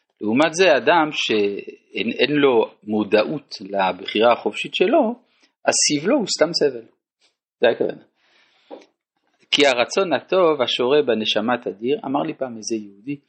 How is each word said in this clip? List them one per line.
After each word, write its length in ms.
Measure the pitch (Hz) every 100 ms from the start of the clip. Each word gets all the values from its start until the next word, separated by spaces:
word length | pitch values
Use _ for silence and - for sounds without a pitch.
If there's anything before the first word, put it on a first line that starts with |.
| _ -
לעומת 340 | 104 123 160
זה, 220 | 156 185 131
אדם 320 | 117 170 151
שאין, 960 | - - 107 101 98 - - _ - 107
אין 180 | - 131
לו 400 | 147 139 117 104 -
מודעות 720 | 107 107 98 107 113 151 - -
לבחירה 720 | 98 98 95 92 - 104 117
החופשית 420 | 113 110 - -
שלו, 400 | - 185 311 226 240 _ _ _ _
אז 100 | - - -
סבלו 280 | 143 175 285
הוא 100 | 190 -
סתם 160 | 156
סבל. 340 | 170 147 120 - _ _ _ _ _ _ _
זה 60 | 120
הכוונה. 360 | - - - _ _ _ _ _ _ _ - - _ _ _ _ _ _
"כי 160 | - 139
הרצון 460 | 120 113 196 185
הטוב 500 | 131 - 185 165 147
השורה 400 | 117 - 123 147
בנשמה 560 | 131 110 104 - 113 120
תדיר", 360 | - 98 120 143
אמר 180 | 131 143
לי 120 | 160
פעם 220 | 151 131 110
איזה 200 | 107 113
יהודי 400 | 101 98 120 139